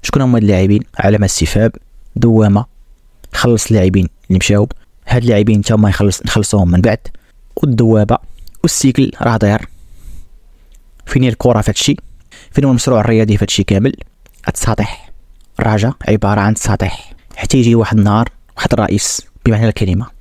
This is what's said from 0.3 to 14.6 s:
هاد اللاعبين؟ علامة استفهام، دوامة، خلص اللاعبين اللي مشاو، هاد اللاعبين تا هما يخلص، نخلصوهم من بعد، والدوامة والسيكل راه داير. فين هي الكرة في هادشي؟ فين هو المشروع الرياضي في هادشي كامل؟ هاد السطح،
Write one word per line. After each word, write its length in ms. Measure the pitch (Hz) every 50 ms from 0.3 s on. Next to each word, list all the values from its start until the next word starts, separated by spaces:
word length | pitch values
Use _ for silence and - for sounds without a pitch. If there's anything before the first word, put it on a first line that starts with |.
| 123 117
هاد 60 | 107
اللاعبين؟ 380 | 101 101 92 95 95 101 104 - - - -
علامة 260 | - 98 104 107 104
استفهام، 460 | 95 - - - - - 113 110 113 - - - - - - - - -
دوامة، 500 | - 117 117 113 110 110 104 98 104 107 - _ - - _ - _ _ - _ _ - - -
خلص 340 | - - 123 120 110 - -
اللاعبين 400 | 113 107 92 95 92 98 92 - _ _ _ _
اللي 120 | 92 92
مشاو، 300 | - - 101 104 107 123 - - - _ _ - _ -
هاد 160 | 117 123 120
اللاعبين 380 | 117 113 104 104 107 110 104
تا 140 | 101 - 117
هما 140 | 107 107 104
يخلص، 320 | 90 - 104 101 90 - -
نخلصوهم 460 | - - 110 104 - - 104 95 85
من 100 | 87 90
بعد، 180 | 92 113 107 - - - - - _ _ _ - - - -
والدوامة 600 | - - 147 123 110 117 113 113 107 104 104 117 - - - - - - - - - -
والسيكل 480 | 165 - - - 135 120 - 135 - - -
راه 160 | - 117 113 110
داير. 240 | 110 101 104 110 - - - - - - - - - - - - - - - - - - - _ - _ - - _ - - - -
فين 180 | - - 131 127
هي 60 | 127
الكرة 320 | 110 - - 123 120 107
في 100 | 107 -
هادشي؟ 240 | 107 - - - 143 - - - - - - _ - - - -
فين 120 | - - 139
هو 60 | 139
المشروع 300 | 127 117 - - 123 113
الرياضي 380 | 104 110 113 110 110 107 104 98
في 60 | 107
هادشي 200 | 98 - - 98
كامل؟ 300 | - 104 98 107 131 - - - - _ _ - - _ _ -
هاد 80 | - -
السطح، 580 | -